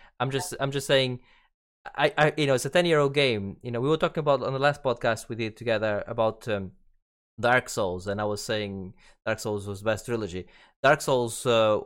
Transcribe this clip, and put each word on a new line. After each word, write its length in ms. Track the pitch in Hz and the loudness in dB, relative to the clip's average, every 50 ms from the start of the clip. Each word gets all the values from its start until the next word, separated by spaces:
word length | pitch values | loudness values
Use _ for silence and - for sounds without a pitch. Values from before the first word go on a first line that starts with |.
| - - _ - | -20 -16 _ -6
I'm 100 | 123 131 | -4 -2
just, 240 | 131 135 - - - - | -2 -4 -4 -6 -6 -4
I'm 100 | 139 139 | -4 -4
just 160 | 135 139 135 | -4 -4 0
saying, 340 | - 143 135 131 127 123 123 - _ _ _ _ _ _ _ _ _ _ _ - - - | 2 2 4 2 2 -2 -6 -12 _ _ _ _ _ _ _ _ _ _ _ -20 -10 -2
I, 180 | - 147 151 - | 0 0 2 4
I, 180 | - 151 151 151 | 4 2 2 2
you 80 | 156 151 | 2 2
know, 80 | 139 135 | 2 2
it's 120 | 123 - | 2 0
a 40 | 139 | 0
ten-year-old 460 | - 175 175 175 160 147 143 139 135 | 2 2 4 4 4 4 4 2 2
game. 420 | 147 143 131 113 104 98 98 92 - - | 2 2 2 2 0 -2 -6 -8 -10 -10
You 80 | 120 | -8
know, 100 | 117 117 | -4 -2
we 80 | 123 143 | 0 0
were 80 | 160 | 2
talking 240 | 156 - 165 - 170 | 2 0 0 -2 0
about 220 | 147 147 139 131 120 | 2 2 2 2 2
on 100 | 131 135 | -2 -2
the 60 | 131 | 2
last 240 | 139 147 143 - - | 2 2 2 0 0
podcast 460 | 131 117 - - 120 113 113 - - | -2 -2 0 0 0 0 -2 -4 -8
we 60 | 120 | -6
did 220 | 113 117 110 104 | -6 -6 -6 -8
together 460 | - 117 117 113 107 110 107 104 101 - | -6 -2 -2 0 0 0 0 0 -2 -4
about, 420 | - 117 117 113 - - - - | -4 -2 0 0 0 0 -2 -4
um, 260 | 123 107 101 95 92 - _ _ _ _ _ _ _ _ _ _ _ _ - | -4 -4 -4 -4 -8 -12 _ _ _ _ _ _ _ _ _ _ _ _ -2
Dark 300 | 110 120 123 127 123 - | 2 4 4 4 2 0
Souls, 380 | - 120 107 90 90 92 92 | -2 -2 -2 -2 -2 -4 -6
and 120 | 101 101 104 | -4 -4 -2
I 60 | 107 | -2
was 180 | 107 104 101 - | -4 -4 -4 -4
saying 500 | - 113 107 104 101 98 98 92 92 - _ _ - _ _ - | -4 -4 -4 -4 -6 -8 -10 -12 -12 -16 _ _ -20 _ _ -6
Dark 140 | 110 110 - | -4 -4 -4
Souls 260 | - 113 107 104 98 | -4 -4 -4 -4 -4
was 140 | 101 101 95 | -8 -10 -4
the 60 | 101 | -2
best 200 | 110 107 104 - | -2 -2 -2 -2
trilogy. 400 | - 120 113 107 90 85 92 87 - - - - _ _ _ - | -4 -4 -4 -4 -6 -8 -10 -12 -12 -18 -20 -20 _ _ _ 4
Dark 160 | 135 151 151 | 4 4 4
Souls, 460 | - - 135 123 120 113 113 - - | 2 0 2 2 0 -2 -4 -4 0
uh, 340 | 131 117 113 110 107 107 101 - | 2 4 4 6 4 4 2 0